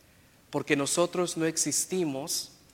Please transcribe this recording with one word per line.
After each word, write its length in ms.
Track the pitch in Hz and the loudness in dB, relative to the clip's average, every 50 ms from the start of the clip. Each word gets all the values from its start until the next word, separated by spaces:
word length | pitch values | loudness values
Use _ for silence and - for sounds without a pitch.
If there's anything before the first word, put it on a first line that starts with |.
| - - - - - - - - - - | -20 -20 -20 -20 -20 -20 -20 -20 -12 -6
Porque 260 | - 143 131 - 151 | -4 -4 0 2 2
nosotros 640 | 143 139 135 - 175 175 175 - 180 180 165 - | 2 2 2 2 2 2 2 2 0 -2 -2 0
no 80 | 165 160 | 0 0
existimos 1080 | 160 160 - - 202 - - - - 185 185 175 151 135 131 147 170 - - - - - - - - | 0 0 0 -2 0 0 -2 -2 0 0 0 0 0 -2 -4 -4 -4 -4 -4 -6 -8 -12 -20 -20 -20